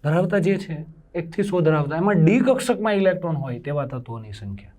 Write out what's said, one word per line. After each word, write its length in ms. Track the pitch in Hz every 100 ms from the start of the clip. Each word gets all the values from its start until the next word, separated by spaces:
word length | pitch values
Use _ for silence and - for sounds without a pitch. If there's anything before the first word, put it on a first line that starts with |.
ધરાવતા 340 | 147 160 190 202
જે 200 | 185 196
છે, 280 | - 160 - - -
એકથી 280 | 175 170 160
સો 180 | 202 180
ધરાવતા, 360 | 160 156 147 160
એમાં 280 | 196 202
ડી 160 | 160 233
કક્ષકમાં 540 | 254 262 - 208 214
ઇલેક્ટ્રોન 420 | 202 190 175 175 156
હોય 240 | 135 120
તેવા 260 | 143 147 135
તત્વોની 460 | 131 123 117 110
સંખ્યા. 400 | 101 101 98 -